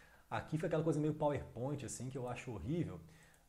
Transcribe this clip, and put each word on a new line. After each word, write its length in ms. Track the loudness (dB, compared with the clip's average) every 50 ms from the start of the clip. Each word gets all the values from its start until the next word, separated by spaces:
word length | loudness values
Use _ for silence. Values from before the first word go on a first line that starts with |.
| -20 -20 -20 -20 -8 -4
Aqui 260 | -4 -2 0 0 0
fica 120 | 0 2 2
aquela 160 | 2 4 4
coisa 160 | 4 4 4
meio 140 | 4 2 2
PowerPoint, 720 | 4 2 2 2 2 -2 -4 -6 -4 -2 -2 -2 -2 -4
assim, 240 | -6 -6 -6 -6 -6
que 80 | -4
eu 120 | -4 -4 -4
acho 240 | -4 -4 -6 -6 -6
horrível, 480 | -4 -2 0 2 2 2 0 -2 -6 -10 -14 -18 -20 -20 -20 -20 -20 -16